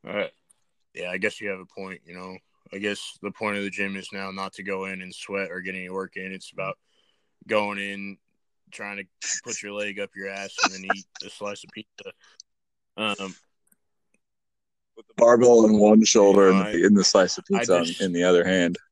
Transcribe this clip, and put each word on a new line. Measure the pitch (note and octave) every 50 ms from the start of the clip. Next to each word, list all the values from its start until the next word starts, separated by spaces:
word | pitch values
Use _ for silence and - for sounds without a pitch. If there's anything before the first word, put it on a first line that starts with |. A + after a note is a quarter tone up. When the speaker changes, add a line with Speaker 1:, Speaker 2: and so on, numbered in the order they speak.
| _
Speaker 1:
Uh, | - G2 G#2 F#2+ - _ _ _ _ _ _ _ _ _ _ _ _ _
yeah, | - F2 F2+
I | F2+
guess | F#2+ G2+ G#2 - -
you | A2 G2+
have | F#2+ F#2
a | F#2
point, | F2+ _ G2+ G2 F#2+ F#2 - _
you | E2+ F2
know. | F2+ F#2 F#2 F#2 F#2 _ _ _ _ _ _ -
I | G2
guess | G2+ G#2 G#2 - - - - _
the | - G2+
point | - - A2 G#2+ G2+
of | G2+ G2+
the | G2
gym | F#2+ - G2+ G2 G2
is | G2 F#2 -
now | - G2 G2 G2
not | F#2+ G2 F#2+ F#2+ _
to | - G2
go | G2 G2 F#2+ F#2+
in | F#2+ F#2+ F#2
and | F#2 F#2 F2+
sweat | - - - G2 G2 G2 F2
or | F2 F#2
get | F2+ F#2+ F#2+
any | F#2+ F#2 F2+
work | F#2 F#2+ F#2 F2+ _
in. | F#2+ F#2 F#2+
It's | F#2+ F#2+ - -
about | _ - F#2+ F#2+ G2 _ _ _ _ _ _ _ _ _ _ _ _ _ _
going | - A2 G#2+ G#2 G2+ G2+
in, | G2+ G2 G2+ G2+ G2 G2 G2 F#2+ _ _ _ _ _ _ _ _ _ _ _
trying | - - G#2 G2+ G2+
to | G2+ G2 _ _ _ - - - - _
put | A#2+ A2+ -
your | - G#2 G2+
leg | G#2 G#2 G#2 G2 G2+
up | G2+ G2 _
your | G2 G2 G2
ass, | G2 G2 G2 G2 - - -
and | F#2+ F#2
then | F#2+ F#2
eat | F#2+ G2 G2 F#2+ _ _ - -
a | G2+
slice | - - G#2 G2+ G2+ - -
of | -
pizza. | _ G#2+ G#2+ _ _ - G2+ G2 - _ _ _ _ _ - _ _ _ _ _ _ _ _ _ _
Um, | - G#2+ G#2+ G2+ F#2+ G2 F#2 F2 _ _ _ _ _ _ _ _ _ _ _ _ _ _ _ _ _ _ _ _ _ _ _ _ _ _ _ _ _ _ _ _
Speaker 2:
With | - -
the | _ _
barbell | - A#2 A#2 A#2+ A#2 B2 B2 A#2+ A#2 A2+
in | A2 G#2+
one | G#2 G#2 G#2+ A2 A2 A2
shoulder | - - A2+ G2+ G2+ G2 G2+ G2
Speaker 1:
you | F#2+ F#2
know, | F#2+
Speaker 2:
and | G2+ G#2 G#2
the, | E2+ F2+
Speaker 1:
I, |
Speaker 2:
and | G2 G#2
the | G2+ F#2
slice | - - G2+ F#2 F2 -
of | - - - G2
Speaker 1:
I | F#2+
Speaker 2:
pizza | - - F2+
on, | F2 E2+
Speaker 1:
just | E2+ F2 -
Speaker 2:
in | G2 F#2 E2+
the | F2 F2
other | F#2 F2+ F2 E2+
hand. | F#2 F#2 F#2 F2 E2+ F2 - _ _